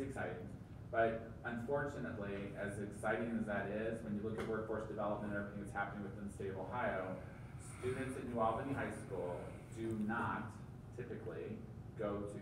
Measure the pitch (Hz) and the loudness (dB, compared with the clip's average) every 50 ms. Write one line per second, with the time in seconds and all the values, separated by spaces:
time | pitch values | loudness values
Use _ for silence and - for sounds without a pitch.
0 | 135 - - - - - - - - - - - - - - - - - - 113 | 0 0 0 0 0 -2 -2 -4 -4 -6 -8 -8 -10 -10 -10 -10 -6 2 6 6
1 | 113 113 113 113 - - - - - 120 120 117 117 131 143 143 143 139 - - | 8 8 6 4 -2 -6 -8 -6 -4 -2 -2 0 2 2 2 4 2 2 0 -2
2 | 120 117 - 104 101 101 98 98 98 98 98 101 101 101 101 107 101 101 - - | -2 -2 -2 -2 -2 -2 -2 -2 -4 -4 -4 -2 -2 -2 0 -2 -2 -4 -2 0
3 | 110 110 110 120 120 117 113 110 104 104 101 98 95 98 104 107 110 113 117 113 | 2 4 4 4 4 2 2 2 2 2 2 2 2 2 2 2 2 2 0 0
4 | 110 107 104 101 101 110 110 113 110 107 110 107 110 110 110 107 - 107 104 107 | 0 -2 0 0 0 0 2 2 2 2 2 2 2 2 0 0 0 -2 0 0
5 | 104 104 104 104 104 104 101 101 101 101 101 101 98 - - 101 101 98 98 104 | 2 2 2 2 0 0 0 0 0 -2 -2 -4 -4 -2 0 0 0 0 -2 -2
6 | 101 - - 107 101 101 - - 98 98 - 110 113 - - - - 104 95 - | -4 -4 -4 -4 -4 -4 -4 -2 -2 -2 -2 -2 -2 -2 0 2 2 2 2 2
7 | - - - - - - - - - - - - - - - - - - - 135 | 0 0 -2 -4 -4 -6 -8 -8 -8 -8 -8 -8 -8 -8 -6 -2 0 0 2 2
8 | 131 127 131 - - 120 113 117 110 113 110 120 131 139 139 117 110 107 - 104 | 0 0 -2 -2 -2 0 4 6 6 6 6 4 2 0 0 0 0 0 -2 -4
9 | - - 98 90 87 90 87 90 92 90 95 - - - 117 113 113 113 110 107 | -4 -4 -2 0 0 0 0 -2 -4 -6 -8 -8 -10 -8 -4 -2 0 0 2 2
10 | 104 104 107 110 110 107 104 104 117 - - - - - - - - - - 127 | 2 2 2 4 4 2 2 0 -2 -4 -6 -8 -10 -10 -10 -10 -10 -8 -6 -6
11 | 120 - - - - - - - - - 110 - - - - - - - - - | -6 -4 -6 -6 -4 -4 -4 -4 -4 -4 -4 -6 -6 -8 -8 -8 -10 -8 -2 0
12 | 107 104 104 104 101 101 - - | 2 2 2 2 0 -2 -4 -4